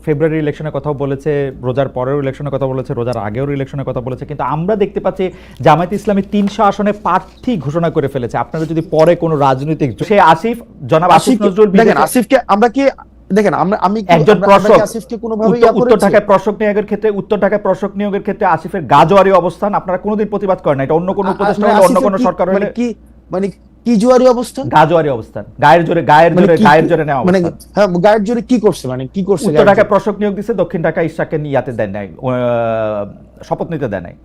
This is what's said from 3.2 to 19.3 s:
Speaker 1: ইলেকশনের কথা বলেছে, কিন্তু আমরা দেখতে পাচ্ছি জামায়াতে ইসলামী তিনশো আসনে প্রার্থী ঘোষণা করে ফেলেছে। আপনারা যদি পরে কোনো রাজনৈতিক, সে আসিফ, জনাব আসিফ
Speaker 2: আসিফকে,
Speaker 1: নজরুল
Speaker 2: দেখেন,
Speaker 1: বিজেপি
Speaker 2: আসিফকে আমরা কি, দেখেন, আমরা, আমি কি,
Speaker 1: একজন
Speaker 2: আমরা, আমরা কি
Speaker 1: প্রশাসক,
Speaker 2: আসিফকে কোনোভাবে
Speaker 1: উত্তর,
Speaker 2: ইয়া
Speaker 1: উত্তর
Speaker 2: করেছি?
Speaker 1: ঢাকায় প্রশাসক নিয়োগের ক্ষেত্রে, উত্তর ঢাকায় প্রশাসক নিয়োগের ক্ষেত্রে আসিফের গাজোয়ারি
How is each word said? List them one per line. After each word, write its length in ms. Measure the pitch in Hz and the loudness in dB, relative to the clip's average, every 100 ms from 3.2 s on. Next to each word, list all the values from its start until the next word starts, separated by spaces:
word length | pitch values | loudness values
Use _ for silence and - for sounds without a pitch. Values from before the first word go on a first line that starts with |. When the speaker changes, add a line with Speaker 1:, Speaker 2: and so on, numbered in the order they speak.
| 104 110 143 | -6 -6 -6
Speaker 1:
ইলেকশনের 340 | 139 135 143 | -6 -6 -8
কথা 160 | 135 127 | -8 -8
বলেছে, 260 | 120 123 139 | -8 -10 -12
কিন্তু 180 | 143 | -8
আমরা 320 | 131 151 175 214 | -4 -4 -2 -2
দেখতে 240 | 202 202 | -2 -2
পাচ্ছি 300 | 190 180 185 - - - | -6 -4 -6 -6 -20 0
জামায়াতে 340 | 135 151 175 202 | 2 2 0 -4
ইসলামী 260 | 214 196 | -2 -2
তিনশো 400 | 196 208 202 - | -2 -2 -2 0
আসনে 300 | 202 202 208 | 0 0 -2
প্রার্থী 640 | 208 185 180 185 - - 220 | -2 -2 -2 -4 -10 -6 -4
ঘোষণা 340 | 135 165 170 | -4 -2 -2
করে 180 | 160 139 | -2 -4
ফেলেছে। 280 | 135 117 131 | -6 -6 -6
আপনারা 260 | 117 160 | -6 -6
যদি 160 | 160 160 | -4 -4
পরে 360 | 160 156 160 170 | -2 2 2 2
কোনো 180 | 165 151 | -2 0
রাজনৈতিক, 540 | 139 131 147 151 131 107 - | 2 0 -4 -4 -4 -4 0
সে 120 | 202 | 4
আসিফ, 360 | 165 160 226 233 - - 131 | 4 4 0 -6 -12 -16 -2
জনাব 220 | 160 180 | 0 4
আসিফ 180 | 160 - | 2 2
Speaker 2:
আসিফকে, 200 | 254 208 | 0 0
Speaker 1:
নজরুল 220 | 185 214 | 2 4
Speaker 2:
দেখেন, 140 | 190 | 4
Speaker 1:
বিজেপি 180 | 226 143 | 4 2
Speaker 2:
আসিফকে 340 | 156 247 220 262 - | 0 0 2 0 2
আমরা 220 | 196 233 | 2 2
কি, 140 | 269 269 - - _ _ | 2 -2 -2 -20 _ _
দেখেন, 200 | 190 202 | 0 0
আমরা, 220 | 135 165 208 | 0 -2 0
আমি 240 | 180 214 | 0 -2
কি, 120 | 185 | 0
Speaker 1:
একজন 240 | 170 156 190 | 2 4 4
Speaker 2:
আমরা, 100 | 196 | 4
আমরা 120 | 196 | 4
কি 60 | |
Speaker 1:
প্রশাসক, 180 | 208 196 | 6 4
Speaker 2:
আসিফকে 340 | 208 226 - 226 | 4 -6 -12 -10
কোনোভাবে 320 | 226 220 220 | -8 -2 0
Speaker 1:
উত্তর, 140 | 240 | 4
Speaker 2:
ইয়া 80 | 233 | 2
Speaker 1:
উত্তর 200 | 214 247 | 4 2
Speaker 2:
করেছি? 160 | 214 202 | 2 4
Speaker 1:
ঢাকায় 180 | 214 208 | 2 2
প্রশাসক 320 | 190 214 202 | 0 0 -2
নিয়োগের 260 | 214 202 | -2 -2
ক্ষেত্রে, 260 | 208 202 220 | -4 -2 -2
উত্তর 300 | 202 185 208 | -2 -4 -2
ঢাকায় 220 | 196 208 | 0 0
প্রশাসক 340 | 202 180 202 196 | -2 -4 -4 -6
নিয়োগের 240 | 208 190 | -4 -4
ক্ষেত্রে 260 | 202 196 190 | -6 -2 0
আসিফের 360 | 160 170 196 | 0 -2 -8
গাজোয়ারি 500 | 139 147 160 202 190 | 2 4 6 4 6